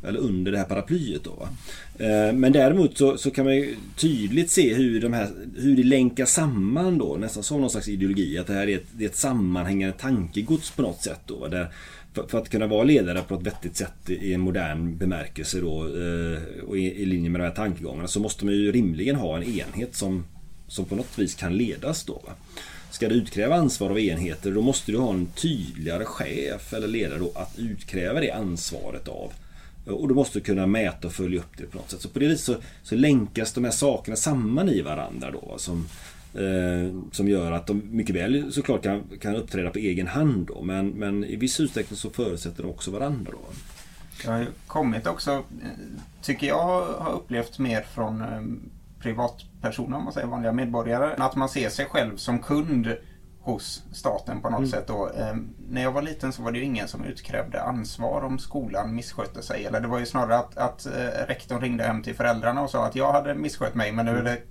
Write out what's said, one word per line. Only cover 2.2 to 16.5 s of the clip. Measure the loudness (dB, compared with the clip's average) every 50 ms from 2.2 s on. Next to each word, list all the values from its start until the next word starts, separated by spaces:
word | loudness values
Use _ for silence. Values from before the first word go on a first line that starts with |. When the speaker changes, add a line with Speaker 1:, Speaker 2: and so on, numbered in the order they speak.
| 6 6 6 6
Speaker 1:
men | 8 8
däremot | 8 10 8 8 8 8 6 6 6
så, | 6 6 6 6
så | 4 0 0
kan | 2 4 4
man | 6 6
ju | 4 4 2 -2 -6 -10 -12 -4
tydligt | 2 4 4 4 4 2 2 4 2 4 4
se | 6 6 6 6 6
hur | 6 4 4 4 4
de | 2 2 2
här, | 2 0 -2 -4 -8 -12 -12 -8
hur | 2 6 6 8
det | 8 8
länkar | 8 8 8 6 6 4 2 4
samman | 4 4 4 4 4 4 4 4 4 4 4 4 4 4
då, | 4 2 2 0 -2
nästan | -2 -4 -4 -4 -4
som | 0 2 2
någon | 2 2
slags | 2 -2 -2
ideologi, | -2 0 2 2 4 4 4 2 2 0
att | -2 -2
det | -2 0
här | 0 2 2
är | 2
ett, | 0 -2 -6
det | -6 -2 -2
är | -2
ett | 0
sammanhängande | 0 0 2 4 4 4 4 2 2 2 2 2 2 2 0 -2
tankegods | -2 0 2 2 2 2 0 -2 -2 2 2 2 2 2 -4
på | 0 0
något | 0 0 0 -4 -6
sätt | -6 -6 -8 -10
då, | -10 -10
va? | -8 -6
Där, | -4 -2 -2 -2 -4 -6 -12 -16 -16 -18 -18 -18 -10 -8
för, | -8 -6
för | -2 -2
att | -2 0 0
kunna | 0 0 2
vara | 4 4 6 8
ledare | 8 8 6 6 4 0 -2 -2
på | -2 -4
ett | -2 -2
vettigt | -4 -4 -4 -8 -6 -4
sätt | -4 -6 -6 -8 -10 -4 -4
i, | -4
i | -2 0 0 2
en | 2
modern | 2 2 2 0 0 -2 -2 -2 -2 -2 -2
bemärkelse | 0 0 0 0 0 -4 -6 -8 -8 -6 -4 -2 -2
då, | 0 0 0 0 -2
eh, | -2 -2 -2 -2 -2 0 0 -2 -2 -2 -4 -6 -8